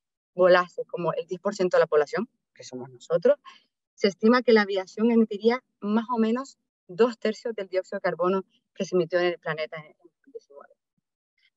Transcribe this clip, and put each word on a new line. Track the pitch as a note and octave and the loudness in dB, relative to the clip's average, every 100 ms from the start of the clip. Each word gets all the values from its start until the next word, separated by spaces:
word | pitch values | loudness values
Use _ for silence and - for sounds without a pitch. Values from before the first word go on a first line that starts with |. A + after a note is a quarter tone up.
| _ _ _ | _ _ _
volase | - F3+ F3+ F3 - D#3+ | 0 4 4 2 -8 -10
como | E3+ E3 | -6 -4
el | D#3 E3 | -4 -8
diez | F#3 | -8
por | G3+ | -6
ciento | G#3 F3+ F3 | -2 0 2
de | |
la | D#3+ | 2
población, | D3+ D3 E3 A#3 _ _ | 2 0 -4 -8 _ _
que | _ | _
somos | - B2+ B2+ | -18 -16 -16
nosotros, | B2+ - E3 A#3 - - - _ _ _ | -18 -6 0 2 0 -4 -20 _ _ _
se | _ G3+ | _ -2
estima | - A3 B3 | 2 2 4
que | A#3+ | 4
la | A3 | 4
aviación | G3 G3 F#3 - A3+ | 2 -2 -6 -2 2
emitiría | A#3 A3 G3+ A3 B3+ - _ | 4 2 0 0 0 -4 _
más | G3+ G#3+ A3+ | -4 -4 -2
o | A#3+ | -2
menos | A3 A#3+ C#4 _ _ _ - | -2 -2 -8 _ _ _ -12
dos | F3+ A#3+ A#3 | 0 0 0
tercios | G#3+ G#3+ A#3+ | -6 -6 -8
del | A3 F#3+ | -10 -6
dióxido | F#3 - G3+ | -6 -6 -6
de | |
carbono | F#3 E3 F3+ F#3+ - _ _ | -6 -2 -2 -2 -6 _ _
que | - F#3 | -12 -4
se | F#3 | -2
emitió | E3 F3+ | -2 -2
en | F3 | -2
el | E3+ | -4
planeta | E3+ D#3 D#3 D#3+ | -8 -8 -8 -12
en | D3+ _ | -18 _
dos | _ _ _ | _ _ _
mil | |
diecinueve. | - - C#3+ - _ _ _ _ _ _ _ _ | -20 -20 -20 -20 _ _ _ _ _ _ _ _